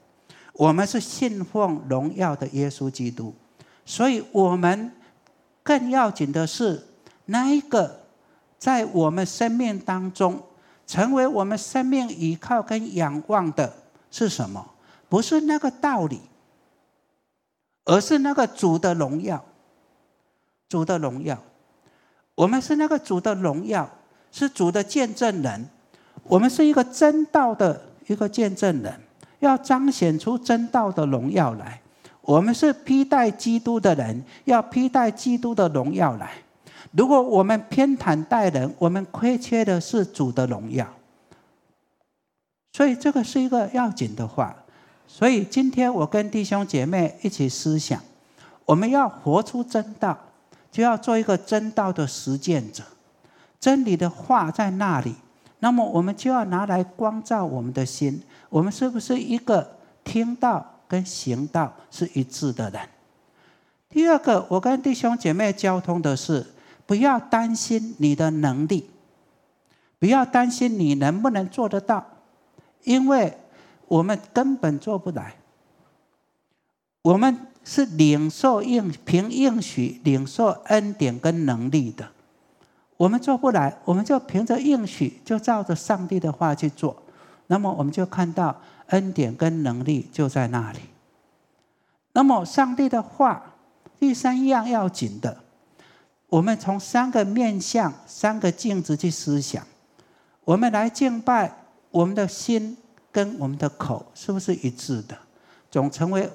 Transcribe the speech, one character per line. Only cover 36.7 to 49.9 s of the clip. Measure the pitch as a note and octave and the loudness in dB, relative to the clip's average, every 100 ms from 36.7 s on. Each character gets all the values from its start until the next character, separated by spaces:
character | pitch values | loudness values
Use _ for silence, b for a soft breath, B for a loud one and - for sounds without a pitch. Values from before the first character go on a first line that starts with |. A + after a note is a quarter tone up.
| B B | B B
如 | E3 C4 | 2 4
果 | C#4 | 4
我 | B3 G3 | 4 4
们 | F#3+ A3 A3 | 4 0 0
偏 | C4 C#4 C4 | 0 2 2
袒 | F#3 D3+ D#3 | 0 0 0
待 | A#3 G3 | 0 2
人， | C#3 C3+ - | 0 -4 0
我 | E3+ | 0
们 | F#3+ F#3 | 0 -4
亏 | - A#3 B3 | -2 0 0
缺 | - A3+ | 0 0
的 | G#3 F3 | 2 0
是 | - A3+ | 0 -2
主 | F#3 - C3 | -2 -2 -2
的 | B2 B2+ | 0 -2
荣 | G#2 A2 | -4 -6
耀。 | B2+ A#2 - _ _ _ b b b _ _ _ _ _ _ _ _ _ _ _ | -6 -6 -12 _ _ _ b b b _ _ _ _ _ _ _ _ _ _ _
所 | - C#4 | 2 2
以 | A#3+ | 4
这 | D4 | 0
个 | C#4 | 0
是 | A3 C4 | 0 0
一 | B3+ | 0
个 | B3 G3+ | 0 0
要 | B3 A#3 | -2 -2
紧 | - A#2 G#2+ | -2 -6 -6
的 | A2 | -6
话。 | - G2+ - _ b b b _ | -4 -4 -6 _ b b b _
所 | - A#3 | 0 2
以 | A#3 | 2
今 | G3 C4 C4 | 0 0 0
天 | B3 B3 | 2 0
我 | G#3+ D3+ | 0 0
跟 | G#3 G#3 | 0 -2
弟 | A3 | -4
兄 | F#3+ G3+ G3 | -2 -2 -2
姐 | C#3 | -2
妹 | C3+ F#3 D#3+ - | 0 0 -2 -2
一 | G3+ | -6
起 | - C3+ | -2 -2
思 | - D#3+ D#3 | -2 -2 -2
想， | - B2+ - _ b b b b - | -2 -6 -6 _ b b b b 2
我 | |
们 | D#3+ A3+ | 2 4
要 | C#4 A#3 | 2 0
活 | - C#3+ E3+ | -2 0 0
出 | A3 B3 | 0 -4
真 | A#3+ A3 G#3+ | -4 -4 -4